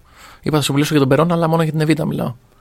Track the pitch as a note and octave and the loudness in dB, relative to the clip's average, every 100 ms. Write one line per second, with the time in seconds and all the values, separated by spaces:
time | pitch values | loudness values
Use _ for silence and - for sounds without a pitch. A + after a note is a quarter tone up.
0 | _ - - - C#3+ D3+ C#3 C#3 D3 D3+ | _ -20 -20 -12 -2 -2 0 0 2 2
1 | C3 C3+ E3 E3+ E3 E3 D#3+ D#3 D#3 D3+ | 4 2 2 0 0 0 0 0 0 0
2 | D#3 - - - _ _ | -2 -4 -6 -10 _ _